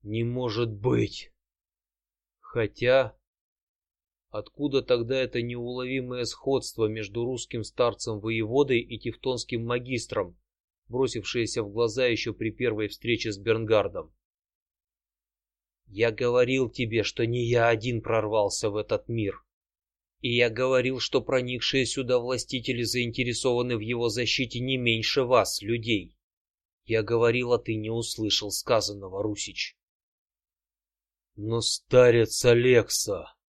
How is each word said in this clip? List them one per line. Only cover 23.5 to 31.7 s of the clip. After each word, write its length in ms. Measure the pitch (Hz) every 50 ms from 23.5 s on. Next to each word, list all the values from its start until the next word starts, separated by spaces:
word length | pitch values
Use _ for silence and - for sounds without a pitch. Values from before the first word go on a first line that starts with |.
| 120 120 123 123 123
в 40 | 110
его 280 | 104 113 123 117 120 117
защите 520 | 104 123 123 113 - - 131 120 - 120
не 160 | 120 131 135
меньше 480 | 127 123 120 113 113 107 - - 143 131
вас, 360 | 120 127 117 101 - - -
людей. 540 | 104 101 117 120 110 117 113 98 87 85 _ _ _ _ _ _ _ _ _ _ _ _ _ _ _
Я 180 | - 113 110
говорил, 500 | 107 101 117 113 117 117 117 123 123 120
а 60 | 123 117
ты 160 | - - 113
не 160 | 107 107 107
услышал 600 | 113 117 117 - - - 107 104 - - 110 104
сказанного, 680 | - - - - 123 110 104 104 104 101 98 95 92 98
Русич. 560 | 101 107 104 - - - 87 - - - _ _ _ _ _ _ _ _ _ _ _ _ _ _ _ _ _ _ _ _ _ _ _ _ _ _ _ _ _ _ _ _ _
Но 260 | - 101 110 113 117
старец 840 | 110 -